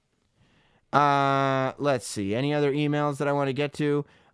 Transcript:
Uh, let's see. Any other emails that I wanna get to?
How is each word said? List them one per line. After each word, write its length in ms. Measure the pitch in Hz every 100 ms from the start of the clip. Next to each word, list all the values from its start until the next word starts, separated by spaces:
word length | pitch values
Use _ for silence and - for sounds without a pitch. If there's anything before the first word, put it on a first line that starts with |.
| _ _ _ _ _ _ _ _ _
Uh, 800 | 135 143 139 139 135 135 135 131 -
let's 280 | 143 131 -
see. 260 | 110 98
Any 220 | 110 143
other 180 | 147 143
emails 460 | 143 147 147 147 139
that 80 | 147
I 60 |
wanna 200 | 143 139
get 200 | 131 143
to? 320 | - 147 143 143 _ _